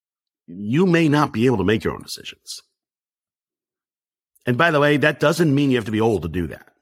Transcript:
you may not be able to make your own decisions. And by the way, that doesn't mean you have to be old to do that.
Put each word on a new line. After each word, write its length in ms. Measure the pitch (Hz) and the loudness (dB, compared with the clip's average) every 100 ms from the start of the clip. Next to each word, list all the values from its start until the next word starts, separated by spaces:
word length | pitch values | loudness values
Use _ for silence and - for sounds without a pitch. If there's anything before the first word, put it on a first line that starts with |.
| _ _ _ _ _ | _ _ _ _ _
you 400 | 87 104 135 190 | -12 -4 0 2
may 200 | 165 160 | 4 4
not 240 | 147 147 | 2 0
be 140 | 110 123 | 0 0
able 120 | 117 | 2
to 60 | |
make 200 | 92 110 | 0 0
your 100 | 85 | -2
own 80 | 55 | -8
decisions. 600 | - - - - - - - _ _ _ _ _ _ _ _ _ _ _ _ _ _ _ _ _ - | -12 -16 -16 -20 -18 -18 -18 _ _ _ _ _ _ _ _ _ _ _ _ _ _ _ _ _ -6
And 100 | 123 | 0
by 140 | 170 | 2
the 80 | 151 | 2
way, 180 | 147 147 | 2 2
that 220 | 151 147 | 0 0
doesn't 340 | 151 160 160 | -2 2 0
mean 160 | 139 143 | 2 2
you 80 | 123 | 0
have 80 | 107 | -2
to 60 | |
be 100 | 107 | 0
old 220 | 113 101 | 0 0
to 60 | 80 | -4
do 180 | 87 80 | -6 -6
that. 200 | - - _ | -8 -20 _